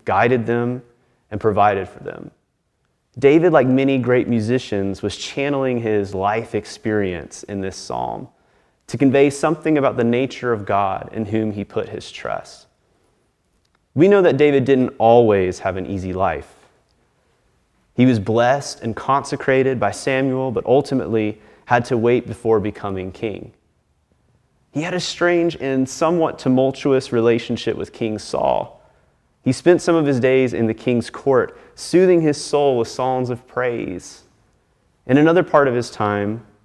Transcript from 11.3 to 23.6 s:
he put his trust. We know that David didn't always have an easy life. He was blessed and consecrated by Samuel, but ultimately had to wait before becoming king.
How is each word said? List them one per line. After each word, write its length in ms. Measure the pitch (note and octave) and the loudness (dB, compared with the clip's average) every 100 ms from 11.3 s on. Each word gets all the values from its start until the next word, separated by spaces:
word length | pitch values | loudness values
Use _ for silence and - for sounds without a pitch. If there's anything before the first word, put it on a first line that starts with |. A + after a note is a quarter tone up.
| A2 A2 | -2 -2
he 120 | G#2 G2+ | -6 -8
put 240 | - G2 | -8 -8
his 240 | - - | -12 -14
trust. 540 | - - G1+ - - _ _ _ _ _ _ _ _ _ _ _ _ _ - | -14 -8 -8 -10 -20 _ _ _ _ _ _ _ _ _ _ _ _ _ 2
We 120 | F3+ | 4
know 140 | G3+ | 6
that 160 | F3 C3+ | 4 4
David 300 | D3 C#3 B2 | 4 4 4
didn't 280 | C3 B2 - | 2 2 2
always 640 | A2+ A#2 A#2 G2+ F#2 F2+ | 4 6 6 4 2 -2
have 180 | G2 F#2 | -6 -6
an 80 | F#2 | -6
easy 260 | F#2+ F#2 | -6 -6
life. 420 | F2+ F#2 D2+ - _ _ _ _ _ _ _ _ _ _ _ _ _ _ - | -2 -2 -2 -10 _ _ _ _ _ _ _ _ _ _ _ _ _ _ 2
He 100 | B2+ | 4
was 140 | A#2 | 4
blessed 640 | G2 A2+ A#2+ C#3 C#3 - | 0 0 2 0 -2 -10
and 120 | A#2 G#2 | -10 -8
consecrated 840 | - C#3 - C#3 - C3 C3 C3 | -2 -2 -2 -6 0 2 2 0
by 120 | G2+ | -2
Samuel, 580 | G2+ - C3 C3+ C3 C3 | -2 -4 -2 0 -2 -4
but 160 | G#2 - | -4 2
ultimately 760 | B2+ D3 C3+ E2+ A2 G#2+ G#2 _ _ - | 2 2 -2 -2 -2 -2 -4 _ _ -2
had 220 | B2 B2 | 0 0
to 100 | B2 | 0
wait 300 | A#2 A#2+ - | 2 2 -2
before 340 | G#2+ A2+ A2 | -8 0 0
becoming 500 | G2+ G#2 G2+ G2 F#2 | 0 -6 -8 -8 -10
king. 440 | F#2 A2+ F#2 - _ | -8 -10 -10 -14 _